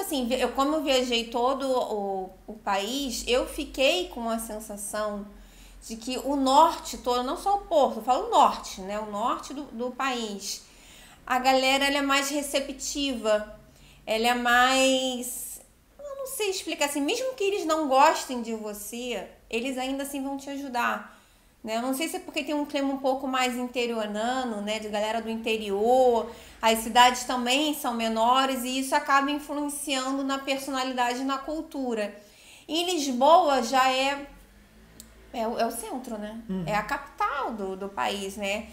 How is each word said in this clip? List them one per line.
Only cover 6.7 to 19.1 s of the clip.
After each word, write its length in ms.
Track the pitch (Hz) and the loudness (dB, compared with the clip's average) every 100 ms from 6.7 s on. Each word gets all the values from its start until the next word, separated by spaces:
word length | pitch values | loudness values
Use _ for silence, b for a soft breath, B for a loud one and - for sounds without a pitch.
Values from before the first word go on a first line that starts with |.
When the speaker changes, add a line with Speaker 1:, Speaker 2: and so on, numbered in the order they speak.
| 330 - - | 4 -8 -8
Speaker 1:
todo, 240 | - 247 | -2 0
não 140 | 254 339 | 0 -2
só 200 | 392 403 | 0 0
o 40 | |
Porto, 360 | 403 330 240 226 | 2 4 4 2
eu 40 | |
falo 260 | 240 262 453 | 0 0 2
o 20 | |
norte, 500 | 381 240 - - - | 6 6 4 -8 -10
né? 180 | 190 208 | -6 -6
O 120 | 214 | -6
norte 420 | 208 240 330 - | -4 -2 -2 -6
do, 120 | 285 | -12
do 260 | 277 226 247 | -10 -6 -6
país, 720 | 247 269 247 220 202 - - b b b b b b - | -4 -4 -2 -4 -6 -8 -10 b b b b b b -4
a 120 | 254 | 0
galera, 460 | 254 262 262 269 277 | 4 4 6 4 4
ela 120 | 285 | 2
é 40 | |
mais 280 | 277 277 277 | 2 2 2
receptiva, 1300 | 294 277 285 269 269 - 302 277 240 214 214 214 - - b b b - | -2 0 -2 -2 -8 -6 -4 -2 -2 2 2 0 -14 -20 b b b -4
ela 220 | 220 240 | 0 2
é 60 | |
mais, 1300 | 247 240 240 254 262 262 262 262 247 - - - - - _ _ - | 2 4 6 6 6 4 4 2 -4 -6 -8 -10 -14 -18 _ _ -16
eu 180 | 571 554 | -12 -10
não 100 | 539 | -8
sei 220 | - 415 | -4 -2
explicar 360 | 381 - 330 285 | -2 -4 -2 -2
assim, 160 | 294 | 0
mesmo 320 | 285 480 523 | -2 -2 -4
que 100 | 508 | -2
eles 220 | 392 392 320 | -2 -2 0
não 200 | 320 302 | 0 4
gostem 540 | 262 302 - - 247 | 6 6 6 -2 -6
de 140 | 226 | -4
você, 720 | 220 214 208 - 240 247 | -6 -6 -10 -10 -8 -6